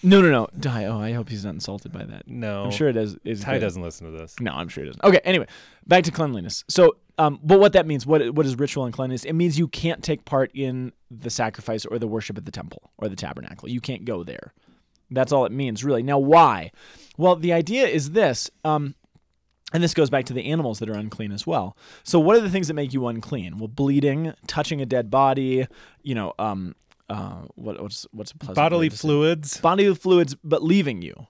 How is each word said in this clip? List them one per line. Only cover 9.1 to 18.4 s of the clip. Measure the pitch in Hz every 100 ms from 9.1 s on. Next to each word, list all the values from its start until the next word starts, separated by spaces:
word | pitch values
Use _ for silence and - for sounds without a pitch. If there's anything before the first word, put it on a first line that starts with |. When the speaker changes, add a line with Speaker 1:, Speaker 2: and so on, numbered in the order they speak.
| 127
Speaker 1:
It | -
means | 160 175 147
you | 165
can't | - 165 165
take | - 151
part | - 139 131
in | 131 135 127 127 _ _
the | 117 120
sacrifice | - 110 - - 110
or | - 117
the | 113
worship | 110 107 101
at | -
the |
temple | - 76 - _ _
or | 107
the | 95
tabernacle. | 76 - 60 - -
You | 123
can't | 113 127
go | 113 98
there. | 87 - - _ _ _ _ _ _
That's | 127 131
all | 143
it | 120
means, | 123 135 107
really. | 135 123
Now, | 127 143
why? | 139 165 156 101 82 _ - - - -
Well, | 175 175
the | 170
idea | 170 160 240 247
is | 151 143
this, | 180 190 127